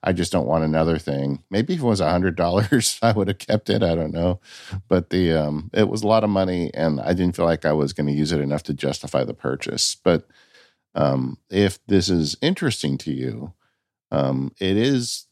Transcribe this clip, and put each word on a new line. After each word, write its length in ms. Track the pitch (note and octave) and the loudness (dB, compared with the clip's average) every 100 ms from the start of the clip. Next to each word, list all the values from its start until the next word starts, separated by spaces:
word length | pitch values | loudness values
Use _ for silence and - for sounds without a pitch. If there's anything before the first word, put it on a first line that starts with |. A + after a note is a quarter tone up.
I 120 | - | 0
just 180 | F2+ E2+ | 0 0
don't 140 | F2+ B1+ | 0 2
want 180 | D#2+ | 2
another 320 | D#2 D#2 D#2+ D#2+ | 2 2 2 0
thing. 460 | D#2 C#2 C#2 C#2 _ | -2 -2 -2 -4 _
Maybe 240 | G2 C#3+ | -2 -2
if 60 | F3+ | 0
it 40 | |
was 160 | B2 G2+ | 0 2
a 100 | D#2+ | 2
hundred 240 | F2+ F#2 | 2 0
dollars, 640 | E2 E2+ F#2 G#2 C3+ - - | 0 0 2 2 2 0 0
<laughs> 40 | |
I 100 | A#2 | 2
would 160 | G#2+ G2 | 2 0
have 80 | F#2+ | -4
kept 320 | - G#2+ - | -2 -2 0
it. 140 | F#2 | 0
I 120 | F2 | 2
don't 160 | E2 D#2+ | 0 -2
know. 300 | D#2+ F2 F2+ - - - G2 - | 0 0 0 -8 -20 -12 -12 0
But 220 | F#2 E2+ | 0 2
the, 220 | F#2 F2 | 0 2
um, 380 | D#2+ D2+ D2+ D#2+ | 2 0 -4 -4
it 160 | - G2+ | 0 0
was 120 | A2 | 0
a 40 | G#2+ | 2
lot 180 | A2 | 2
of 60 | G#2+ | 2
money, 400 | G2 F#2 F2+ E2 | 0 0 0 -4
and 260 | - D#2+ C#2+ | 0 0 0
I 140 | - | 0
didn't 240 | F2+ F2+ F2 | 0 0 0
feel 80 | |
like 220 | E2+ D#2+ D#2 | 0 0 0
I 80 | |
was 180 | D2+ C#2 | 0 0
gonna 200 | - D2 | -2 -2
use 200 | C#2+ D2+ | 0 0
it 80 | D#2+ | 0
enough 220 | C#2+ D2 | -2 -4
to 100 | - | -4
justify 500 | C#2 C#2+ C2+ - C#2 | -4 -4 -4 -4 -2
the 120 | B1 | -2
purchase. 600 | - - C2+ - - - | -4 -6 -6 -6 -4 -4
But, 320 | - F2 E2+ - _ _ _ _ _ _ | 0 2 2 0 _ _ _ _ _ _
um, 420 | - C#2+ C2+ B1+ - _ | -2 0 0 -4 -8 _
if 280 | F#2+ G2+ - - | 0 0 0 2
this 220 | G2 F2 | 2 4
is 300 | F2 D2+ - | 2 0 0
interesting 560 | D#3 F#3 D#3 - D2 C2+ | -2 0 -2 -2 -4 -4
to 140 | - | -4
you, 400 | C2+ B1+ A1+ C#2+ - _ _ _ _ _ | -6 -6 -8 -12 -16 _ _ _ _ _
um, 440 | C#2+ C2+ C2+ C2+ _ | -2 0 -2 -4 _
it 200 | F#2+ G2 | 0 2
is 480 | B2 C3+ A#2+ - - | 2 0 -2 -8 -12